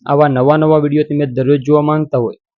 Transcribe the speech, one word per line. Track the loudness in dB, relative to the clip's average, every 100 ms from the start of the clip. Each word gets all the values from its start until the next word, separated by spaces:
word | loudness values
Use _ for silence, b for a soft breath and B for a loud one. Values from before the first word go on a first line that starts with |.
આવા | -2 0 2
નવા | 2 2 2
નવા | 2 2
વીડિયો | 0 -2 -2
તમે | -4 -4
દરરોજ | -2 0 0
જોવા | 2 0 2
માંગતા | -2 -2 -4
હોય | -4 -8 _